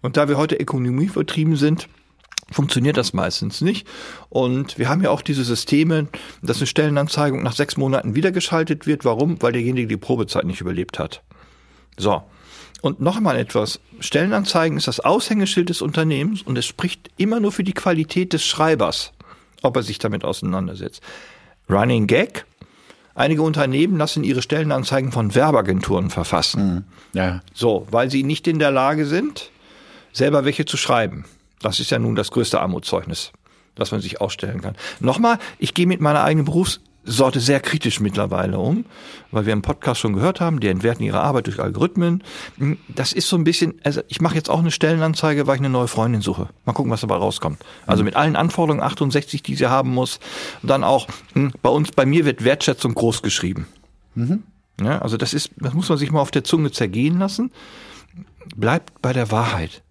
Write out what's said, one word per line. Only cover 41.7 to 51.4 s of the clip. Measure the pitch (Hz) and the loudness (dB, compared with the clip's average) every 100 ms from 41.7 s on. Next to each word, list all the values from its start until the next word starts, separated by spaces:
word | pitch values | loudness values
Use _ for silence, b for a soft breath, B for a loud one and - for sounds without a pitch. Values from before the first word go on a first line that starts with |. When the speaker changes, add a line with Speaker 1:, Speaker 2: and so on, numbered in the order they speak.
| 104 175 185 170 175 B B B B | 0 0 2 0 0 B B B B
Speaker 1:
Hm, | 139 160 - | -4 -4 -8
das | 120 127 | -6 -4
ist | - - | -2 0
so | 180 | 2
ein | |
bisschen, | 160 175 170 - | 2 2 0 0
also | 143 143 - | -4 -2 -6
ich | - | -2
mache | 165 | 0
jetzt | 156 - | 0 0
auch | 165 | 2
eine | 165 | 2
Stellenanzeige, | - 156 165 160 156 156 147 135 | 2 2 2 2 2 2 2 2
weil | 135 | 2
ich | |
eine | 135 | 2
neue | 127 120 | 2 0
Freundin | - 113 117 | 0 2 2
suche. | 98 90 95 - - | 0 -4 -6 -6 -4
Mal | |
gucken, | 120 135 | -2 -2
was | 110 | -2
dabei | 107 90 | 0 0
rauskommt. | 101 - 82 73 B B B | 0 -2 -6 -6 B B B
Also | 101 | 2
Speaker 2:
Mhm. | 98 | 2
Speaker 1:
mit | - | 2
allen | 151 - | 2 2
Anforderungen | 165 - 160 147 | 0 0 0 0
achtundsechzig, | 139 - 143 143 143 147 | -2 -2 0 0 -2 -8
die | - 139 | -6 0
sie | 123 | 2
haben | 131 131 | 2 2
muss. | 127 131 - B B B B | 0 -2 -4 B B B B
Und | - | 0
dann | 135 | 2
auch, | 185 269 - B B | 4 2 2 B B
hm, | - | 0